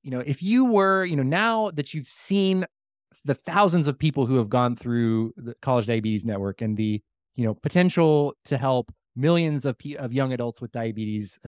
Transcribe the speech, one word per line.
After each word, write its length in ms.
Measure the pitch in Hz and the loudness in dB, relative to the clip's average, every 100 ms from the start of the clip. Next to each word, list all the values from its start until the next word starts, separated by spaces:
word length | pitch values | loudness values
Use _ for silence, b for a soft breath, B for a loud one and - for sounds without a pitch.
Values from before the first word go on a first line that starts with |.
you 80 | - | -10
know, 100 | 127 | -8
if 220 | 135 139 | -4 -4
you 240 | 185 240 254 | 0 2 4
were, 380 | 208 190 190 | 4 4 2
you 120 | 180 151 | 0 0
know, 60 | |
now 480 | 131 170 226 226 208 | 0 0 0 0 -2
that 220 | 151 143 | -4 -6
you've 120 | 156 127 | -8 -12
seen 600 | - - 202 190 185 180 _ _ _ _ _ | -12 -2 0 2 2 -2 _ _ _ _ _
the 100 | 143 | -4
thousands 540 | 135 - 170 202 170 147 | -4 -2 2 4 4 2
of 100 | 135 | 0
people 280 | 160 139 123 | 0 0 2
who 100 | 131 | 2
have 120 | 107 | 2
gone 280 | 127 123 120 | 2 0 -2
through 560 | 120 117 113 113 113 185 | -2 0 2 0 -2 -6
the 180 | 117 - | -14 -8
College 240 | 135 123 107 | 0 0 2
Diabetes 380 | 113 107 107 | 0 0 -2
Network 360 | 113 98 98 95 | -2 -4 -4 -4
and 160 | 113 107 | -4 -2
the, 240 | 110 104 - _ _ - | -2 -2 -6 _ _ -4
you 80 | |
know, 100 | 113 | -4
potential 800 | 107 143 180 180 175 160 151 143 - | -2 0 2 2 4 4 4 2 -4
to 140 | - 135 | -4 -2
help 340 | 131 127 - - _ 120 | 0 0 -2 -10 _ -2
millions 480 | 147 170 160 147 | 2 2 2 0
of 140 | 139 120 | -2 -6
pe-, 180 | 143 147 | -10 -10
of 160 | 127 | -6
young 200 | 127 131 | -2 -2
adults 280 | 127 120 - | -2 -4 -6
with 100 | 117 | -10
diabetes 640 | 120 113 107 107 107 104 - - - | -6 -6 -4 -6 -6 -8 -12 -20 -20